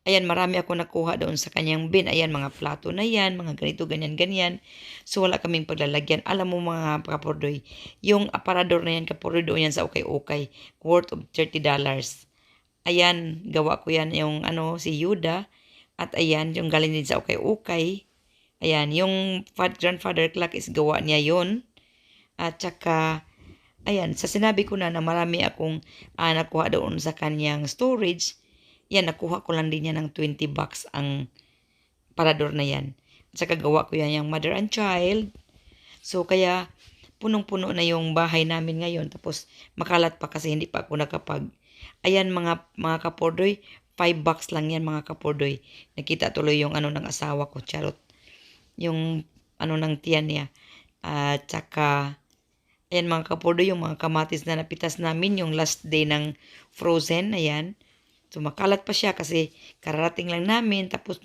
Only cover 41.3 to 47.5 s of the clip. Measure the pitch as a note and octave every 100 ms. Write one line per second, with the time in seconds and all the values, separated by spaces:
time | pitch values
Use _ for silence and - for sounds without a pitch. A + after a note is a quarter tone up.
41.3 | C#3+ C#3+ - _ - - - F#3 F#3+ F#3+
42.3 | F3+ E3+ E3 - - D#3+ D#3+ E3 - E3
43.3 | E3 G3 G3+ - - _ - F3 E3 D#3
44.3 | D#3+ - D#3+ D#3 D#3+ D#3+ D3+ D3+ D#3 D3+
45.3 | D3 C#3 C3+ - - - - C#3+ D#3+ -
46.3 | - D3+ D3 D3 D3+ D3 D3 - - D3+
47.3 | C#3+ C#3+